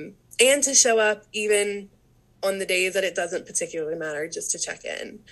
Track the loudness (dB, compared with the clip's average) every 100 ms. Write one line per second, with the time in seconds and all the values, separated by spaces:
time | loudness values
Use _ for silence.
0 | -12 -18 _ 4 6 6 4 4 6 4
1 | 4 0 -4 -4 2 2 2 -4 -10 _
2 | _ _ _ -6 -4 -2 0 0 2 0
3 | -2 -2 -4 -6 -6 -6 -4 -6 -6 -6
4 | -6 -6 -6 -6 -6 -4 -6 -8 -10 -10
5 | -10 -14 -20